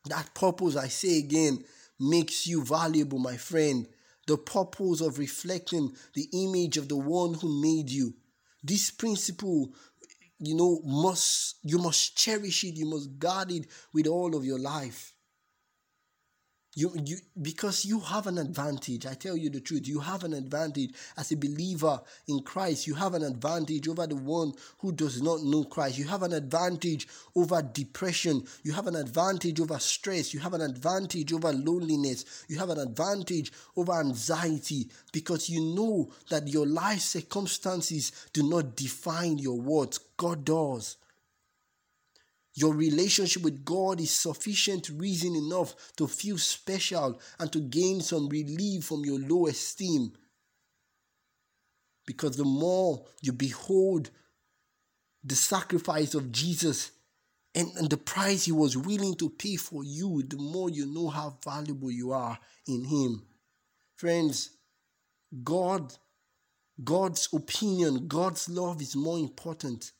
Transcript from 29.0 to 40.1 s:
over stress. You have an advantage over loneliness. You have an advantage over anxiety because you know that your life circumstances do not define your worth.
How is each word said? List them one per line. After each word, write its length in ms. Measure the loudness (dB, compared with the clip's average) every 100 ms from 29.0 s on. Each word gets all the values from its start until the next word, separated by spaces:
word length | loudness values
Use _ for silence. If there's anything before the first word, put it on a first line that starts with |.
| -2 2 2 2 0 0
over 180 | -2 0
stress. 560 | 0 -2 -2 -2 -2
You 60 | -4
have 160 | -4 -2
an 60 |
advantage 680 | -2 0 0 0 -2 -4 -2
over 220 | 0 2
loneliness. 880 | 2 2 0 2 2 2 -2 -8 -16 -8
You 100 | -4
have 140 | -2
an 80 | -2
advantage 760 | -2 0 0 0 -2 -2 -4 -10 -6 -2
over 160 | 0
anxiety 960 | 2 2 0 0 0 2 0 -2 -4 -4 -10 -8
because 400 | -6 -2 -2 0
you 240 | -2 0 0
know 340 | 2 2 -2 -6 -4
that 160 | -2 0
your 180 | 2 2
life 360 | 2 0 0
circumstances 1080 | -2 -4 -4 -4 -4 -4 -2 -2 -2 -2 -4 -8 -4
do 80 | 2
not 340 | 4 2 0 -4
define 640 | -6 -6 -4 -2 0 0
your 240 | 0 -2
worth. 380 | 2 2 2 -4 -8